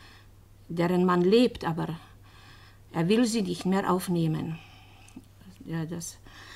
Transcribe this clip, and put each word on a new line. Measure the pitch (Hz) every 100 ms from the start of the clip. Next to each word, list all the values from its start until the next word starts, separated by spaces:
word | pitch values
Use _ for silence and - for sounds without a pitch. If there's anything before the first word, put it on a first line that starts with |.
| - - - - - - -
deren | 165 170 180
Mann | 180 180
lebt, | 180 226 254 -
aber | - 165 160 160 - - - - - - - - -
er | 165 170
will | 226
sie | 240 226
nicht | 185 170 185
mehr | 196 196
aufnehmen. | 185 185 170 160 156 160 160 - - - - - - - - 185 - -
Ja, | 165 160
das, | 170 170 - - - -